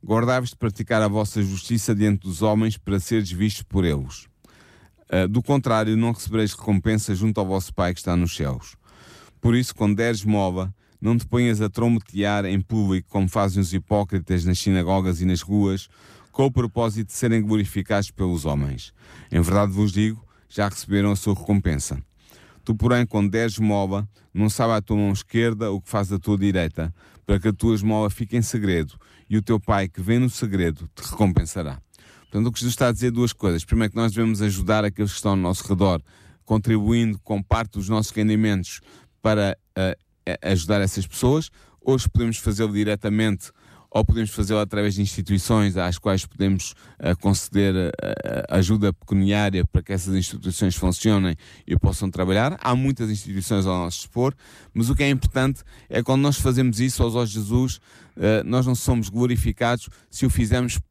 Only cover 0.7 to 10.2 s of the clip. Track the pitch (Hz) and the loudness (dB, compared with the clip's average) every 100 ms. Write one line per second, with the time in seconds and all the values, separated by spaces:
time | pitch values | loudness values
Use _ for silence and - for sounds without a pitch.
0.7 | 98 101 117 107 104 104 110 98 95 - | -4 -2 2 2 0 -2 -2 -2 -4 -2
1.7 | 117 101 107 107 101 95 80 110 107 110 | -2 0 2 2 2 -2 -2 2 2 0
2.7 | 107 - 98 - 113 98 87 104 98 - | -2 -2 -2 0 -2 0 0 -2 -2 -4
3.7 | 98 87 73 65 - - _ _ - - | 0 0 0 -4 -12 -20 _ _ -20 -20
4.7 | - - _ _ 92 92 110 - 143 123 | -20 -20 _ _ 0 2 0 2 0 2
5.7 | 110 107 110 117 113 - 110 104 - - | 0 2 2 0 -2 -4 -2 -2 -2 0
6.7 | 101 110 110 - 92 110 104 95 95 92 | 0 2 0 0 -2 0 0 -2 -2 -4
7.7 | - 90 90 - 87 87 - 73 62 - | -2 -2 -2 -2 0 0 -2 -6 -6 -12
8.7 | - _ - - - - _ 120 120 127 | -20 _ -20 -20 -20 -20 _ 2 2 0
9.7 | - 107 101 117 113 | -2 0 2 0 -2